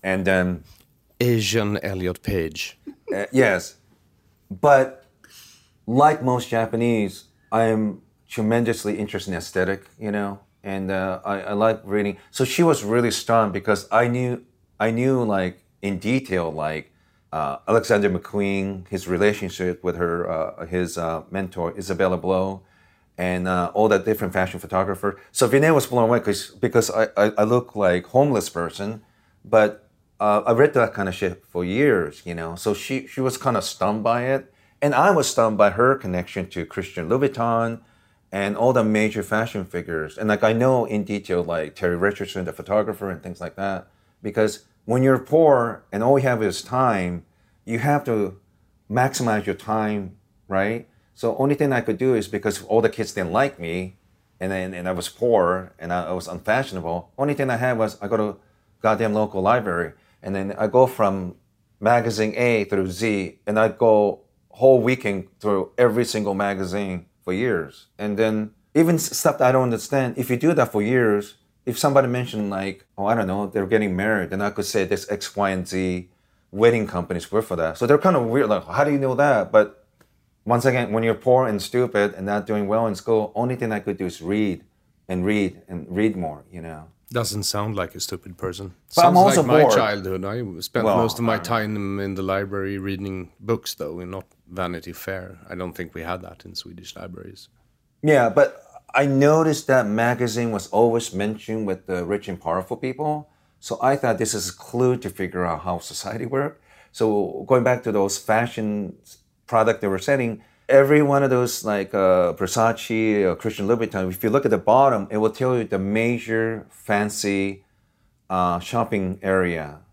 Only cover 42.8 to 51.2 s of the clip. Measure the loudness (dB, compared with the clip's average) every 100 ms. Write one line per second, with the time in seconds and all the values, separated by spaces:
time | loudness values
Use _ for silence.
42.8 | -2 -4 -8 -8 -10 -12 -14 -8 -6 -6
43.8 | -10 _ _ _ -8 0 0 -2 _ _
44.8 | -2 2 4 4 4 4 6 6 4 -4
45.8 | _ -2 4 4 4 2 0 -2 -4 0
46.8 | 2 2 -2 -4 -10 _ _ _ -6 -4
47.8 | 0 0 0 -2 -2 -6 _ _ _ _
48.8 | _ 0 0 0 0 0 -2 -6 -4 -2
49.8 | -2 -4 -8 -14 _ _ _ -2 0 -2
50.8 | -8 _ _ _